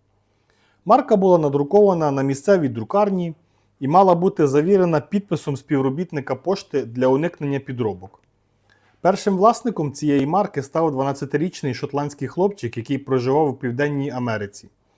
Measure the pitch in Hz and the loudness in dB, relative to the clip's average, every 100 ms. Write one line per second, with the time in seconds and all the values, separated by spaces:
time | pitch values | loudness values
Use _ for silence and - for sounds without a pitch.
0 | _ _ _ _ _ _ _ _ - 247 | _ _ _ _ _ _ _ _ 2 2
1 | 277 214 190 175 147 143 147 208 202 175 | 4 2 4 4 4 0 2 4 4 4
2 | 151 139 135 135 - 196 139 117 107 202 | 0 0 0 0 2 2 2 -4 -2 0
3 | 208 190 170 156 _ _ _ _ 135 175 | 0 0 -4 -10 _ _ _ _ 2 4
4 | 196 170 185 196 147 143 165 196 175 156 | 6 4 2 2 2 2 4 2 2 0
5 | - 208 196 151 - 135 - 143 135 139 | -2 -6 -4 -6 -4 -8 -2 -2 0 -2
6 | 180 151 123 123 170 190 - 143 117 120 | -6 -8 -6 -6 -4 -6 -4 -6 -4 0
7 | 127 135 170 - 143 139 135 123 110 92 | 2 2 0 -4 -6 -6 -6 -6 -6 -6
8 | 95 _ _ _ _ _ _ _ _ _ | -12 _ _ _ _ _ _ _ _ _
9 | 170 190 - 190 214 233 247 196 147 - | -2 0 0 2 2 2 -2 -4 -6 -4
10 | 151 143 135 180 202 143 - 165 165 131 | 0 0 2 0 -2 -6 -6 -2 -2 0
11 | 139 139 139 147 175 - 143 120 143 139 | -4 -4 -4 -4 -4 -6 -6 -6 -6 -6
12 | 143 - 131 - 196 202 117 117 113 135 | -6 -8 -8 -2 -2 -2 -8 -8 -6 -6
13 | - 127 123 143 151 127 127 120 147 143 | -2 -2 2 2 0 -2 -6 -2 -2 -2
14 | 143 127 123 110 101 - - _ _ | -4 -4 -4 -4 -8 -14 -20 _ _